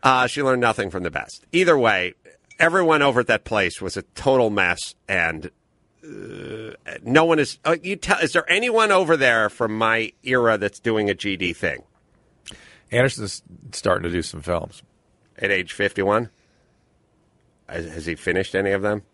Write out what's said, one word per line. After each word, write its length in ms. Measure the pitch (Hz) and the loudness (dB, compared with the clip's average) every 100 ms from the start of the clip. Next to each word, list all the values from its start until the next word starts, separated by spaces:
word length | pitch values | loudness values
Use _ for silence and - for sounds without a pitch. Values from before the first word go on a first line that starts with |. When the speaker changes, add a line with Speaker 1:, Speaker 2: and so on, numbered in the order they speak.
Speaker 1:
Uh, 240 | 135 127 123 | 4 2 2
she 160 | - | 0
learned 180 | 139 127 | 0 2
nothing 300 | 120 113 101 | 2 0 -4
from 140 | 92 | -4
the 60 | 87 | -6
best. 360 | 71 - - _ | -6 -10 -16 _
Either 260 | 170 180 151 | 0 4 4
way, 360 | 117 98 90 - - _ _ - | 4 2 -2 -8 -20 _ _ 0
everyone 420 | 165 180 170 156 | 2 4 4 4
over 200 | 143 123 | 4 2
at 80 | 117 | 2
that 160 | 110 | 0
place 360 | - 107 92 - | 0 0 0 -2
was 160 | 95 98 | -8 -8
a 60 | - - | -12 -4
total 340 | 135 135 113 | 2 4 4
mess, 460 | 101 90 87 - - - | 2 2 0 -6 -14 -4
and, 440 | 95 82 80 82 _ _ _ _ _ | -2 0 -4 -12 _ _ _ _ _
uh, 680 | 160 110 - 98 139 110 110 - - - | -20 -16 -16 -14 -14 -14 -14 -18 -16 -14
no 200 | 113 135 | 2 2
one 140 | 165 160 | 4 2
is, 200 | 135 - | 0 -4
uh, 120 | 151 165 | -4 -4
you 140 | 180 | -4
tell, 240 | 196 - 190 | -10 -2 -2
is 140 | 165 | 0
there 120 | 180 156 | -2 0
anyone 400 | 180 247 226 220 | -2 0 2 4
over 260 | 190 170 160 | 2 2 2
there 320 | 135 113 107 | 4 4 0
from 300 | - 113 107 | -2 -4 0
my 340 | 113 113 110 _ | 0 0 -2 _
era 340 | 127 127 117 107 | -2 2 4 2
that's 220 | 101 - | -2 -4
doing 280 | 120 110 101 | -2 0 0
a 60 | |
G 220 | 98 104 95 | -2 -4 -4
D 160 | 90 | -4
thing? 320 | 82 90 64 - _ _ _ _ _ - - - - _ | -2 -4 -6 -14 _ _ _ _ _ -20 -20 -20 -20 _
Speaker 2:
Anderson's 520 | 120 131 - 104 - _ - - | 0 0 0 -10 -12 _ -20 -16
starting 300 | - 101 92 | -6 -2 0
to 60 | 85 | 0
do 120 | 87 | -4
some 180 | 80 80 | -6 -10
films. 420 | 76 87 - - _ _ _ _ _ - | -6 -6 -6 -16 _ _ _ _ _ -6
Speaker 1:
At 120 | 101 | -2
age 240 | 98 87 | -2 -2
fifty-one? 560 | - 101 - 95 104 117 _ _ _ _ _ _ _ _ _ _ _ _ _ - | -4 -2 0 0 0 -2 _ _ _ _ _ _ _ _ _ _ _ _ _ -12
Has, 160 | 87 | -10
has 220 | 82 80 80 | -10 -10 -8
he 80 | |
finished 400 | 80 - 90 95 | -6 -2 -2 -2
any 160 | 98 98 | -2 0
of 100 | 98 | 0
them? 220 | 101 104 _ | -2 -4 _